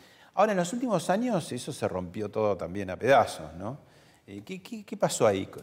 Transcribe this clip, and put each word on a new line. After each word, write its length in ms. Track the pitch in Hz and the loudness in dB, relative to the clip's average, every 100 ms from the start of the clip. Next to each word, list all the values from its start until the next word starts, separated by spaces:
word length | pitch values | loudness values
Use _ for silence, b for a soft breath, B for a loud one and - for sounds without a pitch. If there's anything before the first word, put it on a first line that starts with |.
| b b b - | b b b 2
Ahora, 180 | 214 | 2
en 40 | 190 | 2
los 120 | 175 | 0
últimos 380 | 240 254 185 - | -2 0 0 2
años 420 | 196 247 185 - | 0 2 -2 -2
eso 220 | 123 - | -8 -8
se 140 | 135 107 | -4 -2
rompió 420 | 92 87 101 104 | -2 -6 -6 -4
todo 260 | 113 107 95 | 0 0 0
también 340 | 85 98 95 | -4 -6 -6
a 60 | 87 | -2
pedazos, 580 | 113 131 101 - 78 82 | 6 6 6 -2 -14 -10
¿no? 240 | 101 147 b b b b - | -10 -10 b b b b -16
Eh, 180 | 98 104 | -14 -12
¿qué, 160 | 185 | -14
qué, 240 | - 220 - | -12 -16 -12
qué 120 | 202 | -2
pasó 300 | 170 - 113 | -2 4 4
ahí? 220 | 98 - - | 4 -2 -10